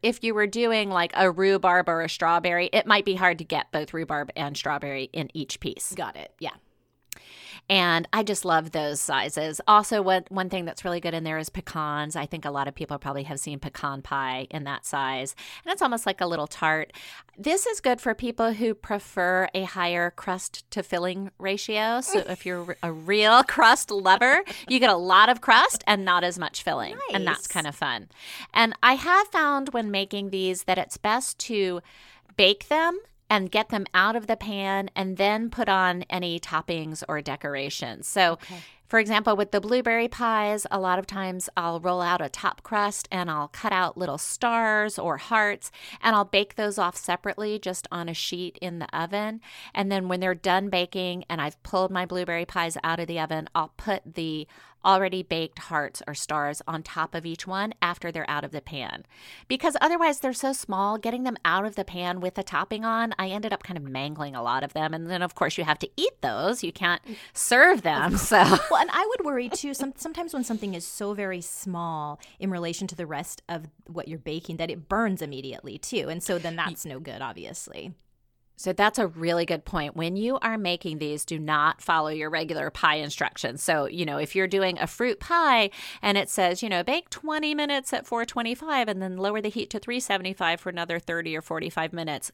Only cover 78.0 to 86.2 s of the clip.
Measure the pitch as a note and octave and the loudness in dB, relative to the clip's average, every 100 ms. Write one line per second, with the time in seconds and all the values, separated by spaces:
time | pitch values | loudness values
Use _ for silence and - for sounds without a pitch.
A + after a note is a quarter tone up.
78 | _ _ _ _ _ - F#3 F#3 G#3 A#3 | _ _ _ _ _ -10 -6 2 2 4
79 | F#3 E3 E3 E3+ E3+ D#3+ - E3+ D3 D#3+ | -2 0 0 0 0 -2 -4 -4 -4 -4
80 | E3 G3 A#3 C4 A3+ A3 F3+ F3 F3 D#3 | -4 -2 -2 0 -2 -2 -2 -4 -4 -6
81 | D3+ D3 - D#3+ D#3 D3+ D#3 - - D#3+ | -6 -6 -6 -6 0 2 2 0 0 2
82 | D#3 D#3 D#3 D#3+ E3 D#3 D3 - D#3+ D3+ | 2 -2 -4 -4 -2 -4 -4 2 2 2
83 | D3 - D3+ - C3+ B2+ - D#3 C#3 F3 | -2 -4 -4 -2 -8 -4 0 0 0 -4
84 | D#3+ C#3+ D3+ F#3+ F#3 G3 F#3 F3+ D#3+ - | -4 -2 -2 0 2 2 2 0 -6 -2
85 | B3 - - E4+ D4+ A#3 G3 - - - | -2 -2 0 2 6 4 4 -2 -14 -4
86 | G3+ G3+ | 0 0